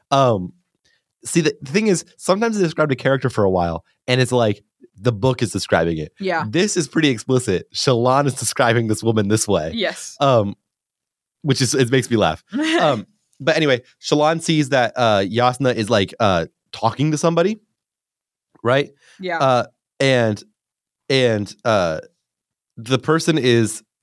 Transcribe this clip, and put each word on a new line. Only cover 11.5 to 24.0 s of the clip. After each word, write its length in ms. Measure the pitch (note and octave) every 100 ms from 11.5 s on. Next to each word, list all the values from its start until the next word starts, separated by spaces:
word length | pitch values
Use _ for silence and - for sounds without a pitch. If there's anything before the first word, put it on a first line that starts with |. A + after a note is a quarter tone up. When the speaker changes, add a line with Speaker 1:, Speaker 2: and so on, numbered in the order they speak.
| C3
Speaker 1:
is, 140 | B2 C#3
it 160 | A#2+
makes 180 | C3+ -
me 80 | A2+
laugh. 260 | E2+ D#2+ _
Speaker 2:
<laughs> 60 | A#3 D#4 E4
Speaker 1:
Um, 260 | D#3 A2+ - _ _ -
but 160 | C#3+ D#3
anyway, 280 | D3 B2 - _
Shallan 400 | - D3 D3+ E3
sees 280 | E3 D#3 C3
that, 240 | C3+ A#2 -
uh, 240 | A#2 G2+
Yasna 560 | F#2+ A2+ B2 A#2+ C3 A2+
is, 120 | G#2
like, 240 | A2 F#2+ -
uh, 280 | G#2+ F2 D#2+ _ _
talking 400 | - A2+ - D3+
to 60 | D3+
somebody, 420 | E3 E3 F#3+ A3 _ _ _ _ _ _ _ _ _ _
right? 280 | A#2 C3+ C#3+ _ _ -
Speaker 2:
Yeah. 180 | F3+ E3
Speaker 1:
Uh, 280 | C3+ B2 G#2 _ _ -
and, 440 | C3+ B2+ A2+ G#2 - _ _ _ _ _ -
and, 460 | C3+ B2 G#2+ G2+ -
uh, 360 | A#2 G#2 F2 D#2 - _ _ _ _ _ _ -
the 220 | A2 B2+
person 380 | - D#3+ E3+ D#3
is, 460 | B2+ A#2 G#2+ - - _